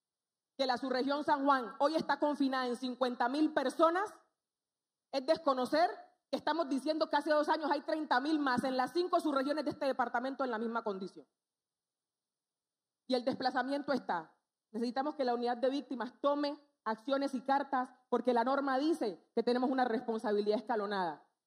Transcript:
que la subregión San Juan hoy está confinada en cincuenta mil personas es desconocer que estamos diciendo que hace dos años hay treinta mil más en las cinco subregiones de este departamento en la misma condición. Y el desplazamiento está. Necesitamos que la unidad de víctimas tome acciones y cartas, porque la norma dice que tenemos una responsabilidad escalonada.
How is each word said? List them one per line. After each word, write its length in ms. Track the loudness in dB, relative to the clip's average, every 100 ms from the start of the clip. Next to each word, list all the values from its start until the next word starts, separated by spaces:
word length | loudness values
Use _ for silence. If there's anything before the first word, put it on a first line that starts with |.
| _ _ _ _ _ -4
que 80 | -2
la 120 | -2
subregión 460 | -2 -2 0 -2
San 220 | 0 2 4
Juan 300 | 2 0 0
hoy 160 | 0 0
está 220 | -2 0
confinada 500 | 0 0 0 0 -2
en 80 | -4
cincuenta 520 | -6 -2 -2 0 0
mil 260 | 2 2
personas 580 | 6 4 8 6 6 -2 -6 _ _ _ _ _ _ _ _ _
es 140 | -2 2
desconocer 640 | 2 2 2 2 4 2 0 -14 _ _
que 60 | -4
estamos 320 | -2 -2 0
diciendo 400 | -2 0 0 0
que 80 | 0
hace 140 | 2
dos 180 | 2 2
años 200 | 0 0
hay 120 | -2
treinta 380 | -2 -4 0 0
mil 200 | 2 0
más 240 | 0 0
en 140 | 0 0
las 160 | -2
cinco 260 | 0 2 2
subregiones 460 | 2 0 0 -2 -2
de 60 |
este 140 | -2 -2
departamento 580 | 0 -2 -2 -4 -4
en 80 | -2
la 60 | -2
misma 260 | -4 -4
condición. 440 | -4 -6 -8 -12 -20 _ _ _ _ _ _ _ _ _ _ _ _ _ _ _ _ _ -6
Y 80 | -4
el 100 | -2
desplazamiento 680 | -2 -2 -2 -2 -4 -2
está. 380 | -4 -2 -6 -6 _ _ _ _
Necesitamos 440 | -6 -4 -4 -4 -2
que 100 | -2
la 100 | 0
unidad 220 | -2 -2
de 120 | -2
víctimas 440 | -2 -4 -8 -8 -4
tome 380 | -2 0 -2 -6 _ _
acciones 500 | -6 -6 -2 -2 -2
y 80 | -4
cartas, 480 | 0 0 0 -2 -4 -8 _
porque 240 | -2 2
la 100 | 2
norma 340 | 2 0 0 0
dice 500 | 2 0 -2 -6 _
que 100 | -4
tenemos 260 | 0 2 2
una 160 | 2 0
responsabilidad 760 | 0 -4 -4 -2 0 0 0
escalonada. 680 | -2 -4 -2 -2 -2 -4 _ _